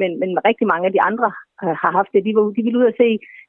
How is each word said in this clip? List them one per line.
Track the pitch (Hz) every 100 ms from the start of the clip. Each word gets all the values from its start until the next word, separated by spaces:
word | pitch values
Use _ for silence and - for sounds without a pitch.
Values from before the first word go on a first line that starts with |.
men, | 185 165
men | 185 175 208
rigtig | - 208
mange | 170 185
af | 190
de | -
andre, | 233 226 - - -
øh, | 180 151
har | 175 180
haft | 196
det. | 202 208
De | 214
var, | 208 202
de |
ville | 226 240
ud | 240
og | 226
se | 240 214 - -